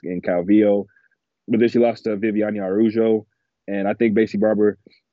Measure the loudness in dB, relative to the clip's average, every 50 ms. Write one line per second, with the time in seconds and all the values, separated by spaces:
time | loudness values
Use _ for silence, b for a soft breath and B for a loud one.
0 | -10 -10 -8 -8 -4 -4 -2 -2 0 2 4 4 4 4 2 0 -2 -6 _ _
1 | _ _ _ _ _ _ _ _ _ -4 0 0 0 2 2 2 2 2 0 -2
2 | -6 -6 -6 -4 -2 -2 -2 -2 -2 -4 -4 -6 -4 -4 0 0 0 0 2 0
3 | 0 2 0 0 -2 _ _ _ _ _ _ _ _ -8 -6 -4 -2 -2 -2 0
4 | 0 0 2 2 0 0 0 -2 0 0 0 2 0 0 0 -2 _ b b b
5 | b _